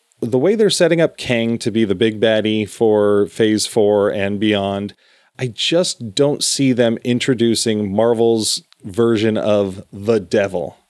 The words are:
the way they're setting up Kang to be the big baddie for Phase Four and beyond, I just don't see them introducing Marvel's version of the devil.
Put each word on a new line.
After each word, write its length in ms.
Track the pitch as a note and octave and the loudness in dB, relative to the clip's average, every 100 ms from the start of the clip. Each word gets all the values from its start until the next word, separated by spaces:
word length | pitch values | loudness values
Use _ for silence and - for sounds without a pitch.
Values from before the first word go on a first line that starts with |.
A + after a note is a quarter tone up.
| _ _ | _ _
the 180 | A#2+ B2+ | -2 0
way 160 | E3 | 0
they're 160 | A3+ G3+ | 2 0
setting 300 | - E3+ E3+ | 2 2 2
up 160 | D#3+ - | 0 -2
Kang 400 | - A#2 A2+ A#2 | -2 0 0 -2
to 120 | A#2 | -2
be 140 | A2 | 0
the 100 | G#2 | 0
big 240 | F#2 A2+ G#2+ | 2 0 2
baddie 460 | A2+ A2 G#2+ G#2+ G2+ | 2 2 0 -2 -4
for 580 | - A2+ G#2+ G#2 G2+ G2+ | 0 2 4 4 2 0
Phase 400 | - A2 G#2+ - | 0 0 2 0
Four 420 | A#2 G#2 G#2 G2+ | 0 2 2 2
and 300 | G2 G2 G2+ | -2 -4 -2
beyond, 540 | G#2+ G2+ G2 G2 G2+ - _ _ _ - | 0 0 -2 -4 -8 -12 _ _ _ -10
I 100 | C3 | -8
just 680 | G#2 - E3 F3+ - A2+ | -6 -2 -2 -2 -6 -8
don't 280 | F#2+ C#3+ C#3+ | 0 0 0
see 300 | - - C3+ | -4 0 0
them 240 | A#2+ A#2 A2+ | 2 2 0
introducing 920 | B2+ B2 - A2+ A#2 G#2 A2+ G#2+ G2+ | -2 -2 0 0 0 0 -2 -2 -2
Marvel's 680 | G2+ A#2 A2+ A#2 A2+ G#2 - - _ | 0 2 2 2 2 -2 -6 -10 _
version 540 | G#2+ F#2+ A#2 A2 A2 G#2+ | -8 0 2 2 0 0
of 480 | G#2 G#2 G2 F#2+ - | 0 0 0 -4 -14
the 260 | G2+ G#2 A2+ | -6 -2 0
devil. 600 | F2 - G2 F2+ D2+ - | 0 0 0 -4 -8 -12